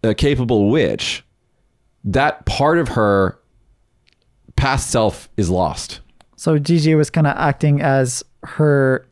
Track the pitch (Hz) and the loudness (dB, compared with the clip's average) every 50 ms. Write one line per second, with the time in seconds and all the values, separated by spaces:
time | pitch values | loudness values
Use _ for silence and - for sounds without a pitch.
0 | - 110 107 - - 143 143 127 123 117 120 107 101 101 123 160 117 69 50 - | 0 -2 0 0 0 0 0 0 0 0 2 2 4 2 2 2 0 0 -2 -4
1 | - - - - _ _ _ _ _ _ _ _ _ _ _ _ _ _ _ _ | -6 -8 -8 -10 _ _ _ _ _ _ _ _ _ _ _ _ _ _ _ _
2 | - 104 95 127 143 151 - - - - - - 139 151 170 170 151 113 - 117 | -8 -2 0 2 0 0 -2 -4 -6 -6 -2 0 2 2 2 2 0 -2 0 0
3 | 107 104 101 98 95 92 - _ _ _ _ _ _ _ _ _ _ _ _ _ | 2 2 2 2 2 0 -2 _ _ _ _ _ _ _ _ _ _ _ _ _
4 | _ _ _ _ _ _ _ _ _ - - - 143 135 135 127 - - - 120 | _ _ _ _ _ _ _ _ _ -6 -4 -2 0 0 0 -2 -2 -2 0 0
5 | 110 104 - - - - - - 101 82 92 90 90 76 - - - - - - | 0 0 -2 -6 -18 -10 -4 -2 -2 0 0 0 -2 -2 -4 -8 -12 -14 -16 -20
6 | - _ _ _ _ _ _ - - 165 156 147 143 160 170 165 147 160 160 151 | -20 _ _ _ _ _ _ -6 -2 0 0 0 0 0 0 2 2 2 2 2
7 | 151 - - 165 156 143 - - - 147 135 - - 151 143 143 - 139 135 135 | 0 0 0 0 0 0 0 0 -2 -2 -2 0 0 0 0 2 0 0 0 0
8 | 131 123 123 - - _ _ _ - - - - 151 151 143 139 135 131 131 - | 0 -2 -4 -10 -12 _ _ _ -20 -12 -2 0 2 2 4 2 2 2 0 -2
9 | - _ | -4 _